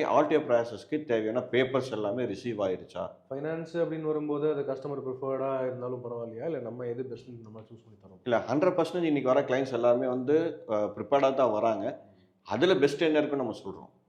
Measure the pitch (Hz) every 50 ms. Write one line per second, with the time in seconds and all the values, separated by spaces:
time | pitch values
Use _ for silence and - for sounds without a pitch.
0 | 151 - 107 135 156 151 160 147 - 120 120 117 117 - 110 98 - - 151 151
1 | 151 - 117 113 107 110 113 127 127 - - 127 131 127 135 131 120 - 117 104
2 | 107 101 107 127 123 107 98 92 - 120 113 104 98 95 92 87 85 - - 90
3 | 90 - - - _ _ 135 139 147 156 160 165 165 160 - 170 165 151 160 156
4 | 156 151 151 151 151 147 147 143 147 156 151 139 139 131 131 131 - 143 143 131
5 | 127 131 127 131 139 135 135 131 135 135 135 131 131 127 120 123 123 123 127 120
6 | 117 117 120 117 117 113 110 113 135 165 160 135 120 110 117 123 127 120 117 123
7 | 127 120 117 113 - 131 120 113 113 107 107 110 107 _ 117 110 _ 113 104 _
8 | - 95 95 - _ 123 117 107 95 107 127 151 185 180 175 175 160 - - 180
9 | 170 160 147 139 123 127 127 143 139 - 123 135 135 131 127 113 120 120 120 127
10 | 131 127 127 127 127 131 151 160 165 165 151 - - - 110 104 104 101 - 110
11 | 110 - 139 139 139 135 127 139 131 117 107 104 113 113 110 98 - 131 - -
12 | - - - _ _ _ _ _ _ - 98 117 156 185 185 139 139 139 143 -
13 | 170 160 151 151 139 127 139 139 123 110 101 - - 98 90 82 - - _ _
14 | _